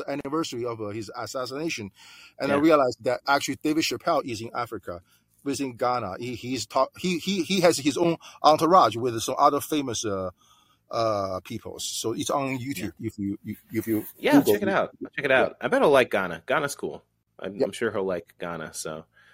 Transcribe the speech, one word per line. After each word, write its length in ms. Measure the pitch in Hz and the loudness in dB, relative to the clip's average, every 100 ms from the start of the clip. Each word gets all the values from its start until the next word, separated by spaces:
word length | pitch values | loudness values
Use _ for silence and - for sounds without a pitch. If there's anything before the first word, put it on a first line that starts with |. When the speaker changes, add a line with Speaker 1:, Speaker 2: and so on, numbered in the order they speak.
| 135 | -6
Speaker 1:
anniversary 600 | 143 147 156 160 123 120 | -6 -4 -4 -4 -6 -6
of, 160 | 113 | -6
uh, 60 | 104 | -8
his 220 | 110 98 - | -8 -10 -10
assassination, 760 | 110 131 123 135 165 151 101 - - - - - | -8 -8 -8 -6 -6 -6 -8 -14 -20 -20 -20 -6
and 140 | 135 | 0
I 40 | 143 | 2
Speaker 2:
Yeah. 40 | |
Speaker 1:
realized 420 | 156 156 127 - | 6 6 4 0
that 160 | 123 123 - | -2 -2 0
actually 300 | 143 - 127 | 0 0 -2
David 220 | 151 156 | 0 0
Chappelle 380 | 156 120 - 156 | 0 -2 0 0
is 180 | 127 110 | -2 -6
in 80 | 113 | -8
Africa, 460 | 127 120 110 - 87 - _ _ _ | -8 -6 -8 -10 -12 -14 _ _ _
visiting 320 | 143 135 135 117 | -6 -4 -4 -2
Ghana. 380 | 123 123 104 90 | 0 0 -4 -6
He, 160 | 120 120 | -8 -8
he's 280 | 120 131 | -6 -6
talk, 340 | 107 135 135 - | -2 0 0 -2
he, 200 | 185 175 | -2 -2
he, 240 | 180 196 | -2 -2
he 180 | 156 190 | 0 4
has 160 | 175 151 | 4 4
his 220 | 139 123 | 0 2
own 180 | 170 165 - - | 2 0 -6 2
entourage 540 | - 156 160 185 120 113 | 4 6 6 8 6 4
with 240 | 123 113 | -2 -2
some 140 | - - | -2 4
other 220 | 143 143 | 4 4
famous, 420 | - 151 135 110 110 | 0 -2 -2 -4 -4
uh, 240 | 98 92 - _ _ _ _ _ | -4 -4 -10 _ _ _ _ _
uh, 500 | 117 113 104 98 92 | -2 0 0 -2 -4
people. 340 | - 113 95 - | -8 -10 -10 -10
So 340 | - - 113 | -8 -4 -4
it's 160 | 120 147 | -2 -2
on 260 | 156 135 131 | -2 -2 -4
YouTube 360 | 123 139 104 - | -6 -6 -8 -8
Speaker 2:
Yeah. 80 | 113 | -8
Speaker 1:
if 100 | - | -6
you, 200 | 98 101 - 104 _ | -6 -6 -8 -12 _
if 160 | 110 110 | -4 -2
you 200 | 110 - - | -2 -4 -4
Speaker 2:
Yeah, 200 | - 294 | 4 4
Speaker 1:
Google 160 | 269 | 6
Speaker 2:
check 80 | 208 | 2
it 60 | 208 | 2
Speaker 1:
it. 60 | |
Speaker 2:
out. 220 | 180 104 - - | 0 0 -4 -12
Check 100 | - 139 | -4 2
it 40 | |
Speaker 1:
Yeah. 120 | 131 | 4
Speaker 2:
out. 140 | 98 - | 2 -2
I 80 | 120 | -2
bet 140 | 262 | 2
I'll 80 | 214 | 6
like 200 | 139 120 | 6 4
Ghana. 340 | 104 92 82 - | 2 -2 -4 -2
Ghana's 280 | 139 143 | 0 0
cool. 300 | - 87 76 - _ _ _ | -4 -8 -10 -16 _ _ _
I'm, 180 | 92 101 | -10 -2
Speaker 1:
Yep. 100 | - | -2
Speaker 2:
I'm 60 | |
sure 180 | 98 113 | -2 -4
he'll 120 | 101 | -2
like 300 | 95 90 - _ | -2 -4 -8 _
Ghana. 340 | 90 85 78 | -10 -8 -10
So, 320 | - 82 78 - _ _ | -10 -10 -10 -14 _ _